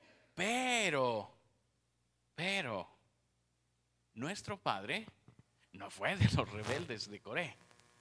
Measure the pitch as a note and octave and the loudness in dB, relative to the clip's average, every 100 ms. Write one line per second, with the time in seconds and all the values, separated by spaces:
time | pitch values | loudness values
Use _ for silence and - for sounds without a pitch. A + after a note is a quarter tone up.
0 | - - _ - G3+ B3 B3+ A#3+ F#3+ C#3+ | -20 -20 _ -2 0 2 2 2 4 4
1 | B2 A2 G2 - _ _ _ _ _ _ | 4 2 -4 -14 _ _ _ _ _ _
2 | _ _ _ - F3+ G3 C3+ G2+ - - | _ _ _ -6 -2 0 0 -2 -4 -14
3 | _ _ _ _ _ _ _ _ _ _ | _ _ _ _ _ _ _ _ _ _
4 | _ A2+ D3 G3+ - G3 C#3+ G2+ G#2 G3 | _ -6 -6 -4 -6 -2 0 0 -2 -4
5 | A3 - - - _ _ _ G2 - - | -6 -18 -20 -20 _ _ _ -14 -12 -2
6 | A#2+ F#3+ - D3+ G#2+ G#2 A2 C#3 F3 G#2+ | 0 4 6 6 0 -2 -2 -2 -2 -6
7 | G2+ G#2 G2+ C#3+ D#3+ - - - - _ | -8 -10 -6 -4 -4 -8 -20 -20 -20 _